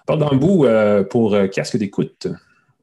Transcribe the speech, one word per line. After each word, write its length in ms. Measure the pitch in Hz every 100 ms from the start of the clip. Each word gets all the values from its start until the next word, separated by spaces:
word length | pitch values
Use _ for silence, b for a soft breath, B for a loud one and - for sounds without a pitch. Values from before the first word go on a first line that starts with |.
On 40 | -
parle 120 | 151
d'embout, 460 | 147 131 160 190
euh, 400 | 123 110 104 104
pour, 300 | 98 123 110
euh, 120 | 104 95
casque 300 | - 78 120
d'écoute. 500 | 101 - 78 - 92 - b b b b